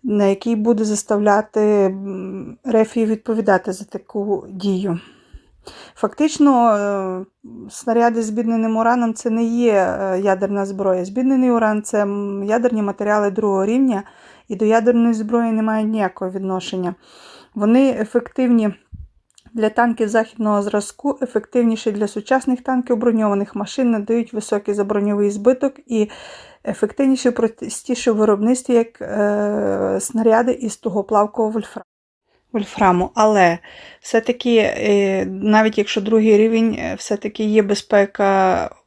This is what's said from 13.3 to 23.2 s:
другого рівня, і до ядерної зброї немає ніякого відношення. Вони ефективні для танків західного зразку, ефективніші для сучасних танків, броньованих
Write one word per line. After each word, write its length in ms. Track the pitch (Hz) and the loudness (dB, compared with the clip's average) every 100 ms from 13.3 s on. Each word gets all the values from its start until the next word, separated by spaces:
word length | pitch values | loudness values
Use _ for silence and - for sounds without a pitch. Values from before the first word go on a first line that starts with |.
другого 360 | 196 214 190 196 | 0 0 0 0
рівня, 360 | 247 269 202 202 - - - _ | 2 2 0 -6 -20 -20 -20 _
і 80 | 196 | -2
до 80 | |
ядерної 500 | 214 226 226 240 233 | 2 4 4 2 2
зброї 380 | 220 214 233 226 | 0 -2 0 0
немає 320 | 220 220 220 | -2 -2 -2
ніякого 460 | 214 220 190 - 185 | -2 -2 -2 -4 -8
відношення. 640 | 190 190 185 - 185 175 - _ - - - _ | -6 -4 -6 -6 -6 -6 -8 _ -20 -20 -20 _
Вони 360 | - 208 240 269 | -2 2 4 4
ефективні 800 | 240 220 240 240 - 254 240 214 - _ - - _ _ _ - | 0 -2 -2 -4 -2 2 2 2 -4 _ -20 -20 _ _ _ -14
для 160 | 233 214 | -2 -2
танків 380 | 214 240 233 220 | 2 0 0 0
західного 540 | 226 220 - 214 208 | 0 0 -4 0 0
зразку, 560 | 202 208 202 - 285 277 | 0 -4 -4 -6 -6 -4
ефективніші 680 | 247 220 - 247 233 220 220 | -4 -4 -2 0 2 0 -4
для 160 | 202 202 | -2 -4
сучасних 540 | 214 202 262 262 247 | -6 -2 0 0 -4
танків, 340 | - 254 247 233 | -2 -4 0 0
броньованих 600 | 240 226 | 2 2